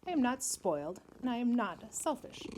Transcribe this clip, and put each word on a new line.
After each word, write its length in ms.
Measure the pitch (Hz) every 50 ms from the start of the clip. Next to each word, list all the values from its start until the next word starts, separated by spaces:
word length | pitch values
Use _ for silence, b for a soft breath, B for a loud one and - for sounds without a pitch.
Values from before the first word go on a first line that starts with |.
| -
I 40 | -
am 100 | 359 311
not 220 | 247 240 254 262
spoiled, 580 | - - - - - 190 160 147 143 156 180 - - - - -
and 80 | - 254
I 60 | 240
am 180 | 233 247 240 233
not 240 | 240 220 196 170 - - 220
selfish 560 | - - - 330 294 - - - - - - - -